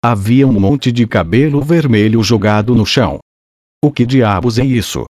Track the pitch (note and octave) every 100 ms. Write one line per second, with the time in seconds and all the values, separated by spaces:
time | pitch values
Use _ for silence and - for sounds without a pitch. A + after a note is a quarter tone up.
0 | A#2 A2 G2 B2 C3+ G#2+ G2 C#3+ B2+ A#2+
1 | A2+ G#2+ E2 G#2+ D3+ C#3+ C#3+ E3+ D3+ A2
2 | G#2+ A2+ G#2 A#2 G2+ G#2 G#2+ A#2 G2+ -
3 | G#2 C#2+ _ _ _ _ _ _ D3 D3
4 | A#2+ C3 A2 G2 A#2+ A2+ C3+ A#2+ F#2+ C2+
5 | A1